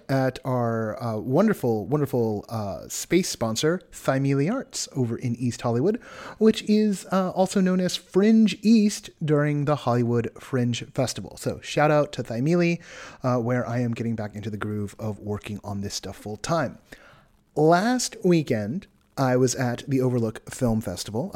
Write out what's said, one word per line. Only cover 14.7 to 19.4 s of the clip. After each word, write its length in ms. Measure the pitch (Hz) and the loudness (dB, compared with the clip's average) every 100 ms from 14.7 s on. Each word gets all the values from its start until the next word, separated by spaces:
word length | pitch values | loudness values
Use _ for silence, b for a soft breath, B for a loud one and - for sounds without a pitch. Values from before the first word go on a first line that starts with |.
| 104 101 - | -4 -6 -6
of 200 | 107 101 | -8 -6
working 400 | 104 104 - 104 | -6 -6 -6 -10
on 200 | 101 101 | -8 -8
this 140 | 98 - | -6 -8
stuff 200 | 95 95 | -10 -12
full 220 | 104 107 | -12 -8
time. 400 | - 165 120 - _ B B B B B _ - | -4 -2 -2 -6 _ B B B B B _ 2
Last 580 | 156 175 220 254 - - | 4 4 4 0 -2 -2
weekend, 640 | 185 170 - 113 104 170 - _ _ - | 2 4 2 -2 -2 -6 -8 _ _ -2
I 200 | 135 | 2
was 180 | 127 | 4